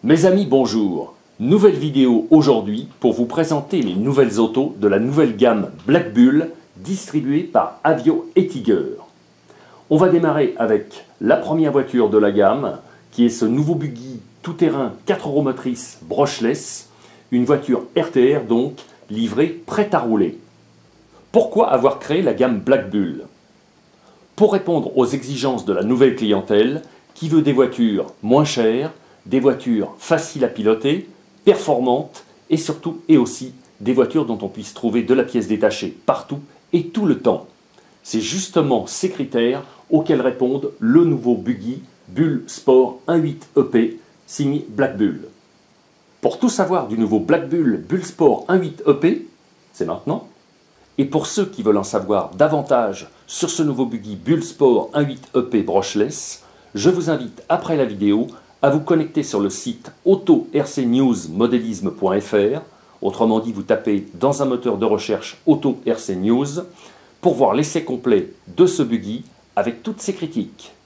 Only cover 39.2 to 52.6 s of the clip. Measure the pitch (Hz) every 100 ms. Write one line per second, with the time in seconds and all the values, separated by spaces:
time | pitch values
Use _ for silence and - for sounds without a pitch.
39.2 | 135 123 117 135 135 - _ 156 156 143
40.2 | 127 123 127 139 - - 110 147 170 139
41.2 | 120 117 92 113 107 135 - _ - 92
42.2 | 160 131 - - - 131 123 - - 170
43.2 | 147 143 - - - 117 117 - _ _
44.2 | _ - 143 147 - 107 135 - 104 76
45.2 | - _ _ _ _ _ _ _ _ _
46.2 | - - 247 - 185 180 120 110 107 107
47.2 | 87 - - 165 147 101 - 180 170 -
48.2 | 151 110 - 185 175 - - 143 165 269
49.2 | - _ _ _ _ - 160 - - 185
50.2 | - _ _ _ _ _ _ - 139 156
51.2 | 151 - 190 - 107 101 98 104 92 101
52.2 | 82 92 147 151